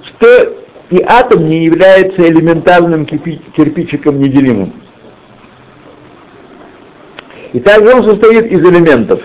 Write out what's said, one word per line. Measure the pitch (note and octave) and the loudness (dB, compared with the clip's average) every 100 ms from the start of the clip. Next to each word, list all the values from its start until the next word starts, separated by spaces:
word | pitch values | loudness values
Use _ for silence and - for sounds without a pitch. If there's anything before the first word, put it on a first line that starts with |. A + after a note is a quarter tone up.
что | - - A#3 B3 F3 - - - - | -20 -2 2 2 0 -8 -20 -20 -6
и | F3+ | -4
атом | - A3+ A#3 F#3 D#3+ | 0 0 2 0 0
не | D#3+ | -2
является | E3 E3 F#3+ F#3+ F#3+ - E3+ | -2 0 2 2 0 0 0
элементарным | D#3+ D#3+ D#3+ D3+ F3 E3+ D#3+ | 2 0 -2 0 0 0 -2
кирпи-, | D3 D3+ E3+ D3+ - | -4 -8 -10 -14 -16
кирпичиком | - D3+ E3 E3 C#3+ D3+ C#3 | -4 -4 -2 -8 -6 -4 -2
неделимым. | C#3 C3+ C3+ A2 F2+ - - _ - - _ _ - _ - _ - - - - - - - - - - - - - - - - - | -2 0 0 -2 -6 -12 -20 _ -20 -20 _ _ -20 _ -20 _ -20 -20 -20 -20 -20 -20 -20 -20 -20 -20 -20 -20 -20 -20 -20 -20 -12
И | B2+ | -6
также | B2 G#3+ G#3+ | 0 2 4
он | B3+ | 2
состоит | G#3+ G3+ A3 A3+ - | 2 2 2 2 0
из | F#3 | 0
элементов | E3 F3 E3 C3 G#2 - | 2 2 2 0 0 -6